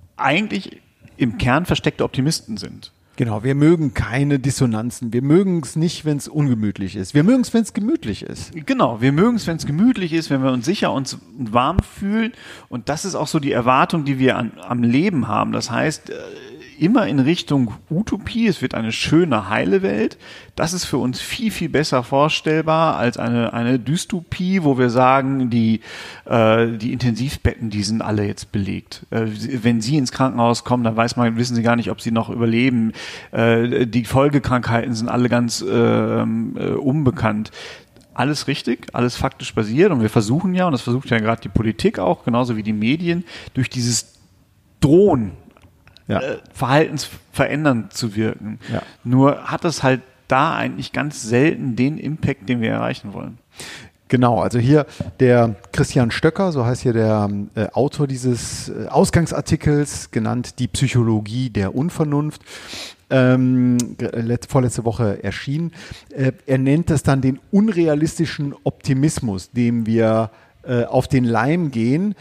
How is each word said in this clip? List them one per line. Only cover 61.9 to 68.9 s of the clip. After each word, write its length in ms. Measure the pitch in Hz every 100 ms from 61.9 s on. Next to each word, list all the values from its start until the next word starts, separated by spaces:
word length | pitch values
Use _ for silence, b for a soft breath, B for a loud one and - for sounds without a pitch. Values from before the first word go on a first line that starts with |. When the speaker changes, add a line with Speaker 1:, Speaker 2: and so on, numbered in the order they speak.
| - 151 143 151 - B B B B B B -
Speaker 2:
ähm, 680 | 135 127 127 127 127 123 123 117 -
ge-, 220 | 117 117
let-, 260 | 117 120 -
vorletzte 380 | 135 123 -
Woche 380 | 113 104 107 -
erschienen. 500 | 98 - - 147 170 B B B B
Äh, 220 | - 165 - -
er 120 | 135
nennt 300 | 135 151 175
das 140 | 147
dann 180 | - 135
den 180 | 131 139 -
unrealistischen 1040 | 202 220 175 165 147 156 - 156 - 143 -
Optimismus, 840 | 135 - -